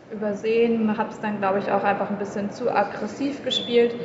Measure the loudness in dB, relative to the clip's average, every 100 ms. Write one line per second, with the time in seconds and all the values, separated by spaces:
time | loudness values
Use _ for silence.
0 | -14 -6 -4 -2 0 4 4 4 2 0
1 | -2 -4 -6 -2 0 0 2 2 2 0
2 | 0 -4 -4 -4 -6 -4 -2 0 0 -2
3 | -8 -4 -4 -4 -2 -2 2 4 4 2